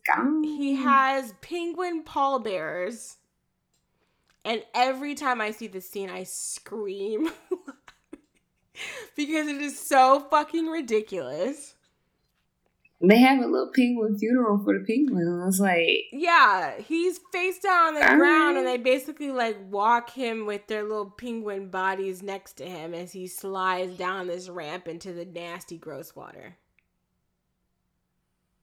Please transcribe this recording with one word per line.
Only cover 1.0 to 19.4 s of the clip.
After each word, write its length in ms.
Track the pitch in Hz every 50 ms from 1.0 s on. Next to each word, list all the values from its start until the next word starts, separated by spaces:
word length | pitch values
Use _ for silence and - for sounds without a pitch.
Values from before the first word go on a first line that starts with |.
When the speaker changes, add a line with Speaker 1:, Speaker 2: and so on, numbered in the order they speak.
| 269 269 269 269 262 226 208 _
Speaker 2:
penguin 640 | - - 339 349 339 339 330 330 370 359 349 320 311
pallbearers. 1120 | - - 302 277 277 277 262 220 220 190 170 156 156 151 175 180 196 240 220 - - - _ _ _ _ _ _ _ _ _ _ _ _ _ _ _ _ _ _ _ _ _ _ _ _ _ -
And 180 | - 233 220 - - -
every 420 | 226 254 262 262 262 285 285 285
time 240 | 285 294 269 247 233
I 100 | 214 208
see 160 | 220 214 226
this 220 | 208 185 185 185 -
scene, 180 | - 202 196 185
I 120 | 180 185 185
scream 1040 | - - - - - - - - - - 226 208 196 190 196 196 214 220 214 320 330 - - _ -
<laughs> 1700 | 370 359 - - - _ _ - - _ _ _ - - _ _ _ _ _ _ _ _ _ _ _ - - - - 523 440 - _
because 320 | - 294 277 320 311 302 302
it 120 | 294 277
is 180 | 294 285 277 -
so 420 | - - 302 269 262 262 269 285 277 -
fucking 360 | 311 302 302 302 - 330 320
ridiculous. 1080 | 320 320 330 285 220 220 214 214 - 202 180 139 123 135 151 180 240 285 - - - - _ _ _ _ _ _ _ _ _ _ _ _ _ _ _ _ _ _ _ _ _ _ _ _ - 170
Speaker 1:
They 160 | 180 208 233
have 200 | 247 262 269 269 240
a 40 |
little 240 | - - - - - -
penguin 440 | - 247 240 240 233 220 214 208 202
funeral 440 | 208 220 247 254 247 220 208 208 202
for 160 | 202 196 190
the 60 | 190
penguin. 560 | - 220 262 302 269 208 185 170 170 175 175 180
I 40 |
was 120 | 190 190 185
like, 300 | 202 196 180 170 165 165 - - - - -
Speaker 2:
Yeah, 680 | 277 330 339 339 320 269 220 196 185 170 147 113 -
he's 380 | 208 - 311 330 339 370 339 - - _ -
face 260 | 349 359 370 359 -
down 300 | - 392 370 349 330 320
on 60 | 311
the 120 | 302 - -
Speaker 1:
"All 60 | 254 294
Speaker 2:
ground, 400 | 339 294 302 311 311 294 277 277
and 80 | 262
Speaker 1:
right." 100 | 254 254
Speaker 2:
they 60 | 247 233
basically, 480 | 254 254 285 285 - 285 - 294 277 262
like, 240 | 254